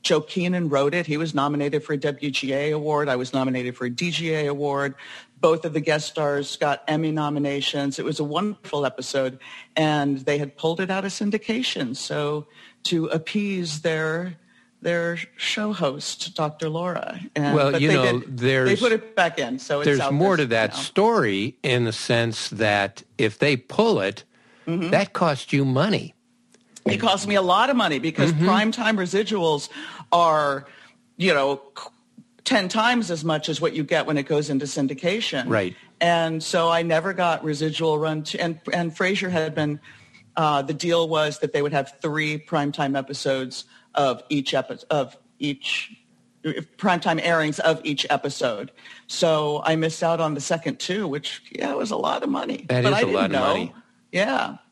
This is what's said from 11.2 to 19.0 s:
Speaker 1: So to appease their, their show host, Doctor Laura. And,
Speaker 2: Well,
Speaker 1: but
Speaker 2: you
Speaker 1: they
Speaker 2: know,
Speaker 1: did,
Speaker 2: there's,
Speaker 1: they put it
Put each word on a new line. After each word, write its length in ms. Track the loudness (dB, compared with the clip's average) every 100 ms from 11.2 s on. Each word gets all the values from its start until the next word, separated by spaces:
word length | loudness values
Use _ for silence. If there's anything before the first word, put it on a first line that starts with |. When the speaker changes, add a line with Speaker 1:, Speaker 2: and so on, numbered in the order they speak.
| -2 -2 -2 -2 -2 -4 -4 -6
Speaker 1:
So 500 | -6 -4 -2 -4 -8 -20 -20 _
to 240 | -2 0 0
appease 760 | -2 -2 -4 -2 -2 -4 -2
their, 560 | -2 0 0 -2 -6 -10 _ _ _ _
their 360 | -2 0 -2 -4 -10
show 380 | -8 -4 -2 -2
host, 600 | 0 -2 -2 -8 -8 -8
Doctor 360 | -4 -4 -2 -6
Laura. 500 | -4 -4 -4 -8 -10 -8
And, 180 | -2 2
Speaker 2:
Well, 160 | 4 4
Speaker 1:
but 80 | 4
Speaker 2:
you 60 | 4
Speaker 1:
they 40 |
Speaker 2:
know, 240 | 4 4 0
Speaker 1:
did, 180 | -4 -2
Speaker 2:
there's, 320 | 2 4 4
Speaker 1:
they 60 | 4
put 140 | 2
it 220 | 2